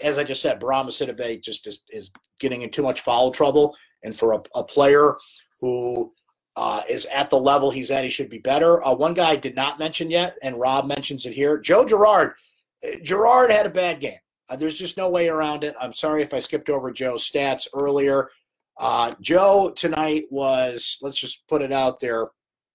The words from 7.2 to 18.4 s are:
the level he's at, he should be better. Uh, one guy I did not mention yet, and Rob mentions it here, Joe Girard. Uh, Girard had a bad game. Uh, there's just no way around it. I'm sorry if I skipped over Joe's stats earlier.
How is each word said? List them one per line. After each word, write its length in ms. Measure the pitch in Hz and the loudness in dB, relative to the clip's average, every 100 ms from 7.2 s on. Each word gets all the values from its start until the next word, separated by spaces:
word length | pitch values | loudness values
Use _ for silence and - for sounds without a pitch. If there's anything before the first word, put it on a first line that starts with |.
| 139 | 0
the 80 | 135 | 2
level 320 | 135 139 135 | 4 4 2
he's 220 | 131 123 | -2 -4
at, 100 | 135 | -4
he 80 | 131 | -4
should 180 | - - | -6 -8
be 100 | 113 | -6
better. 460 | 131 143 165 170 | -2 4 4 4
Uh, 80 | 135 | 2
one 220 | 127 160 | 2 0
guy 160 | 175 165 | 2 2
I 60 | 143 | 0
did 180 | 131 | -2
not 240 | 127 139 143 | -6 -6 -4
mention 320 | 156 160 165 | -8 -6 -2
yet, 260 | 170 180 - | -2 -2 -6
and 160 | 135 120 | -10 -2
Rob 280 | 127 135 135 | 0 0 -2
mentions 400 | 139 - 135 127 | -6 -6 -10 -10
it 60 | |
here, 260 | 117 143 151 | -2 0 0
Joe 260 | 156 196 | 4 4
Girard. 500 | 262 208 214 196 139 - _ _ _ _ | 4 6 6 6 2 -4 _ _ _ _
Uh, 120 | - - | -10 -10
Girard 480 | 160 190 226 254 247 | -4 0 4 6 6
had 140 | 214 190 | 4 2
a 40 | |
bad 300 | 180 175 147 | -2 -2 -4
game. 180 | 135 - _ _ _ | -10 -12 _ _ _
Uh, 80 | 131 | -6
there's 200 | 156 151 | -6 -6
just 200 | 180 - | -10 -4
no 120 | 185 | -2
way 200 | 175 170 | 0 0
around 340 | 156 151 151 | 0 -2 -4
it. 140 | 147 - | -8 -8
I'm 120 | 123 | -10
sorry 300 | - 156 151 | -6 -2 -2
if 120 | 147 | -2
I 60 | 131 | -4
skipped 280 | - 151 - | -6 -6 -2
over 220 | 139 127 | -4 -4
Joe's 400 | 117 131 120 - | -6 -6 -4 -4
stats 380 | 143 139 131 - | -2 -2 -2 -6
earlier. 580 | 135 143 143 139 135 135 _ | -4 0 2 2 2 -2 _